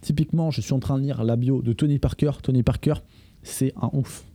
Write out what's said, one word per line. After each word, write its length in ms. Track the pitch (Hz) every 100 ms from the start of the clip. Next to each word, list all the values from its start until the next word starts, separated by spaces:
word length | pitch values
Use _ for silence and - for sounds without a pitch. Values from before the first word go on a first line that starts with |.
Typiquement, 480 | - 147 156 160 165
je 120 | 139
suis 120 | 107
en 60 | 135
train 180 | - 135
de 60 |
lire 200 | 139 127 113
la 100 | 117
bio 260 | 123 131
de 120 | 123
Tony 260 | 113 151 143
Parker. 320 | - - 147 139
Tony 220 | - 131
Parker, 300 | 120 - - 151 - - - -
c'est 300 | - - 131 -
un 80 | 113
ouf. 340 | 147 131 - -